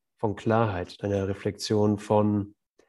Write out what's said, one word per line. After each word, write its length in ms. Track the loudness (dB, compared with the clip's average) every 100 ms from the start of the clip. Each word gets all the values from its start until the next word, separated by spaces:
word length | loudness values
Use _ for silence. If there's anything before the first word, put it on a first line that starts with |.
| _ _
von 180 | -4 -2
Klarheit, 640 | 0 2 2 -2 -8 -6
deiner 240 | -4 -2 -2
Reflexion 720 | -4 -6 -6 0 2 2 2
von 580 | 2 2 4 0 -2 -10 _ _